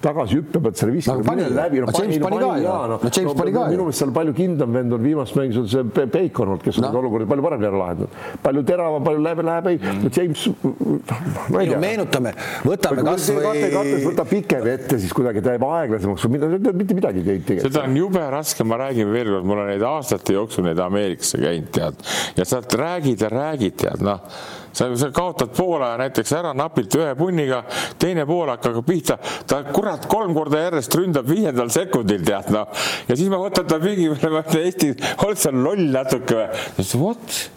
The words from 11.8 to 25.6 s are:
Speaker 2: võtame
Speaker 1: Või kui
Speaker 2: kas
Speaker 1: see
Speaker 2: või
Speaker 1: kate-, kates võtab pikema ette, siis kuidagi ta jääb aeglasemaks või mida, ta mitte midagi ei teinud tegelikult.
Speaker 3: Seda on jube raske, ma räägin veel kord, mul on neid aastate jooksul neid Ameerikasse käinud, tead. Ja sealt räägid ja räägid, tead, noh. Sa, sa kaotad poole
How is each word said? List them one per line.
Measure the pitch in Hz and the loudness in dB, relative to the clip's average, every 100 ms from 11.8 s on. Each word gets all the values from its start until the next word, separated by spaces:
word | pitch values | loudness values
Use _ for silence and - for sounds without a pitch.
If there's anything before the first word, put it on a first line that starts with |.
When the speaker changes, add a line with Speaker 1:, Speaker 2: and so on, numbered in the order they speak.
| 180 220 180 135 120 95 - - 131 | 0 -2 -2 0 -2 -4 -8 -2 0
Speaker 2:
võtame | 190 175 135 | 2 0 2
Speaker 1:
Või | 135 | 2
kui | |
Speaker 2:
kas | 185 151 | 0 2
Speaker 1:
see | 143 | 2
Speaker 2:
või | 151 | 2
Speaker 1:
kate-, | 147 147 | 2 2
kates | 143 143 139 139 | 2 2 2 0
võtab | 170 165 | 0 2
pikema | 202 - 143 113 131 | 0 2 2 2 0
ette, | - 131 | 0 0
siis | 92 - | 2 0
kuidagi | 123 107 107 | 2 2 0
ta | 123 | 2
jääb | 131 | 2
aeglasemaks | 165 147 110 98 95 113 | 0 0 0 0 0 0
või | 139 | 2
mida, | 151 180 | 2 2
ta | 220 185 | 2 2
mitte | 196 185 | 0 2
midagi | 185 95 | 2 0
ei | 87 | 0
teinud | 95 78 | 0 0
tegelikult. | 95 135 | 0 2
Speaker 3:
Seda | 147 135 | 0 2
on | 131 | 2
jube | 190 190 151 | 2 0 0
raske, | 135 151 - 113 | -2 -4 -2 0
ma | 117 | 0
räägin | 135 123 104 | 0 0 2
veel | 113 117 | 2 2
kord, | 98 90 | 0 0
mul | 104 | 0
on | 101 | 0
neid | 98 113 | 0 0
aastate | 156 131 101 - 98 | -2 -2 -2 2 0
jooksul | 110 - 90 | 0 0 0
neid | 82 | 2
Ameerikasse | 90 101 101 85 - - | 0 0 0 -2 -2 0
käinud, | 69 85 76 | 0 -2 -2
tead. | - 82 69 - - - | -2 -2 -6 -8 -6 -4
Ja | - 92 | -2 0
sealt | 127 113 | -2 0
räägid | 110 156 180 147 110 107 | -2 -2 -2 0 0 0
ja | |
räägid, | 113 151 151 101 - | 0 -2 -2 -2 0
tead, | - - 98 | -4 0 -2
noh. | 101 - - - - - | -2 -6 -16 -14 -16 -12
Sa, | - 123 | -2 -2
sa | 120 143 | 0 0
kaotad | 135 180 160 120 | 0 -2 0 -2
poole | 120 | 0